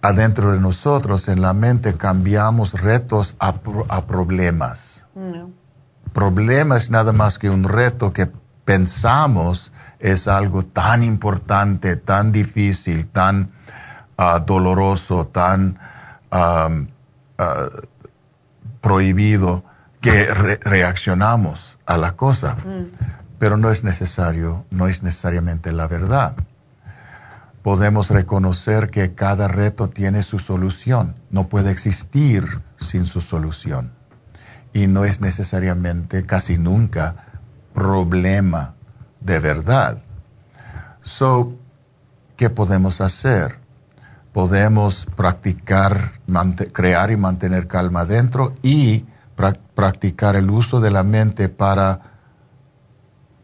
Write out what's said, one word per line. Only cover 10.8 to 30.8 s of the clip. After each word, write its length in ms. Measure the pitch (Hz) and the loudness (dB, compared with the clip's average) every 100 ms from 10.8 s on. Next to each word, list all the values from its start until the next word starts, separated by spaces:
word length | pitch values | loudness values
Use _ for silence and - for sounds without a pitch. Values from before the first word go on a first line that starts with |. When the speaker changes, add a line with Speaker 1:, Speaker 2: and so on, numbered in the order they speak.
| 90 120 | 2 4
Speaker 1:
importante, 920 | 117 110 104 95 - 98 101 95 98 85 | 2 0 -2 -4 0 0 2 0 -2 -2
tan 360 | - 98 107 | 0 0 2
difícil, 800 | 107 101 - 101 95 - 82 80 | 2 0 0 0 0 -2 -4 -4
tan, 400 | - 92 98 95 - - - - - - - | 0 0 2 -2 -8 -20 -20 -20 -20 -12 -2
ah, 220 | 90 85 | 0 2
doloroso, 880 | 80 95 92 92 98 95 - 92 80 | 2 0 2 2 2 0 -2 -2 -2
tan, 520 | - 90 95 95 90 - - - - _ | 0 2 2 0 -2 -12 -20 -20 -20 _
am, 580 | 92 85 85 80 80 69 - _ _ _ - | 0 2 2 0 -2 -6 -12 _ _ _ -6
ah, 320 | 87 69 69 - - _ - _ _ _ _ _ - 127 | -4 -4 -6 -10 -20 _ -20 _ _ _ _ _ -20 -6
prohibido, 840 | 110 98 95 92 107 104 95 90 - _ _ _ | 0 2 2 2 2 2 2 -2 -6 _ _ _
que 320 | 120 110 101 | 2 4 4
re-, 280 | 104 104 101 | 2 0 0
reaccionamos 1120 | - 95 90 90 - 90 104 117 90 78 - - | 0 2 2 0 -2 0 2 2 0 -4 -14 -12
a 140 | - 85 | -4 -2
la 140 | 82 87 | -2 0
cosa. 380 | 135 131 73 | 0 0 -2
Speaker 2:
Mm. 320 | - 185 190 175 - - - - - | -6 -8 -10 -10 -8 -8 -10 -16 -4
Speaker 1:
Pero 200 | 110 107 | 0 2
no 120 | 110 | 2
es 140 | 104 | 0
necesario, 800 | 104 90 90 - 85 82 82 87 - | -2 -4 -6 -4 -2 -2 -4 -6 -6
no 160 | 92 92 | -2 -2
es 140 | 87 | -2
necesariamente 720 | 92 85 90 87 85 82 82 | -4 -6 -4 -2 -2 -4 -4
la 140 | 82 80 | -4 -4
verdad. 480 | 85 92 135 98 - - _ _ _ - - - - - - - - | -4 -2 0 -2 -4 -10 _ _ _ -20 -20 -20 -20 -20 -20 -20 -10
Podemos 460 | - 98 101 107 98 | -2 0 2 2 2
reconocer 800 | 98 87 98 95 87 - 107 110 | 2 2 0 0 -2 -2 0 0
que 240 | 104 92 | -2 -2
cada 320 | 90 98 98 101 | -2 -2 0 0
reto 440 | 92 104 104 98 | 0 0 0 -4
tiene 320 | - 98 101 | -2 -2 0
su 160 | 98 98 | -2 -4
solución. 760 | - 92 92 92 | -4 -2 -2 -4